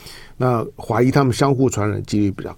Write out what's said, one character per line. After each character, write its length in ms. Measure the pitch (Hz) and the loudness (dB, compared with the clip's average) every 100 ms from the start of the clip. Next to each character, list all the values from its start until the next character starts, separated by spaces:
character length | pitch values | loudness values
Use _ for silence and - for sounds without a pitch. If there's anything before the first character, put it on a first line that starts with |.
| - - - - | -20 -20 -16 -4
那 280 | 127 117 107 - | 0 0 -4 -8
怀 280 | - 113 | -2 2
疑 80 | 127 | 4
他 120 | 143 | 4
们 80 | 131 | 2
相 220 | 110 143 | 2 2
互 160 | 127 127 | 2 0
传 180 | 107 104 | 0 -2
染 140 | 101 | -4
几 180 | 101 107 | -2 0
率 120 | 101 | 0
比 120 | - | -2
较 120 | - | -10